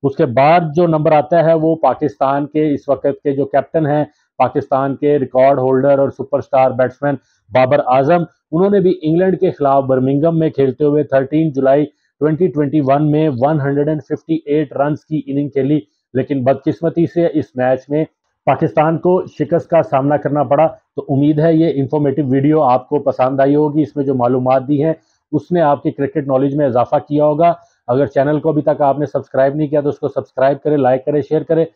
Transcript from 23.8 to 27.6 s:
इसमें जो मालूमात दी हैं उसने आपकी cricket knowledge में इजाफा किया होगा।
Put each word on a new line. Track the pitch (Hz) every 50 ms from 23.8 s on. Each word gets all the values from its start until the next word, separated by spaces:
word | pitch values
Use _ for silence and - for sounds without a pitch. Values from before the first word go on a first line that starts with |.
| 156
इसमें | - - 147 139
जो | 131 139
मालूमात | 131 120 120 127 127 127 127 131 135 127
दी | 123 147 139
हैं | 143 160 160 - _ _ _ _ _ _ -
उसने | 151 147 _ 175 175
आपकी | 165 147 143 139 - 156
cricket | 135 - 139 139 - 156 139 135
knowledge | 135 131 135 139 139
में | 151 147 135
इजाफा | 120 123 120 - - 147
किया | 139 _ 147 147 147
होगा। | 151 151 147 170 170 170 -